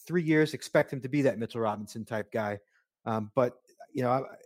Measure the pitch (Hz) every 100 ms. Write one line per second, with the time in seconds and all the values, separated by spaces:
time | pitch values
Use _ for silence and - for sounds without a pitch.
0 | - 175 160 156 151 135 - 160 143 139
1 | 127 143 135 113 117 120 110 104 107 117
2 | 107 110 104 113 104 104 - _ _ _
3 | 117 110 107 - 123 - _ _ - -
4 | 123 131 135 -